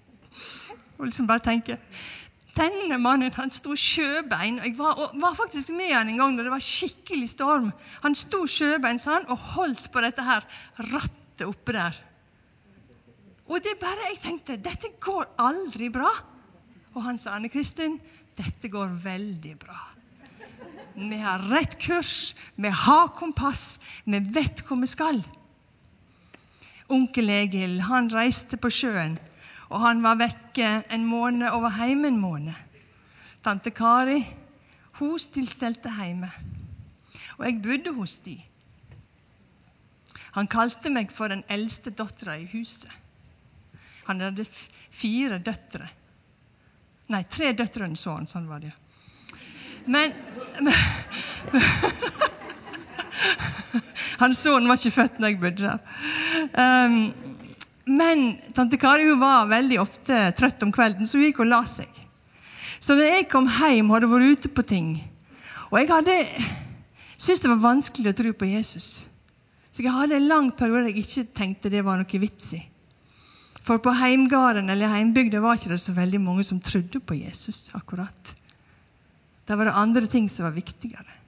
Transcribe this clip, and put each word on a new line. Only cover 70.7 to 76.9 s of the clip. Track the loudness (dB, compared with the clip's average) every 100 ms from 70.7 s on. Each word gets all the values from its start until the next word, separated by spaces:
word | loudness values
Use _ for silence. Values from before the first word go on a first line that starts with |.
| 2 2
jeg | 0
ikke | -2 -4 -4 -2
tenkte | -4 -2 -2
det | 0 2
var | 0
noe | 0 0
vits | -2 -2 -6 -6
i. | -10 _ _ _ _ _ -20 -20 -20 -8
For | 0 2
på | 4 4
heimgården | 4 6 6 6 6 4 2
eller | 2 2
heimbygda | 4 4 4 4 4
var | 2 2
ikke | 0
det | -4
så | -2 0
veldig | 2 2
mange | 0 0
som | 0 -2
trodde | -2 -2 -2